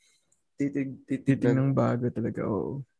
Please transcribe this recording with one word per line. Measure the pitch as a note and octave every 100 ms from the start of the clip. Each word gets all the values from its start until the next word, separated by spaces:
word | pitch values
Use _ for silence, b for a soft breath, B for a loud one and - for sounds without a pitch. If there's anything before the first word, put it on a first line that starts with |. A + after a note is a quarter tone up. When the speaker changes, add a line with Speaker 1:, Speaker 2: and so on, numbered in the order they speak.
| _ _ _ _ _
Speaker 1:
Titig-, | - C#3+ C#3 C3+ C3 -
titig | C3+ - B2+
Speaker 2:
titig | B2
Speaker 1:
na. | B2+
Speaker 2:
ng | C3+
bago | C3 A#2+ A#2+ A#2+
talaga, | - A#2 - -
oo. | G2 C2 C#3 -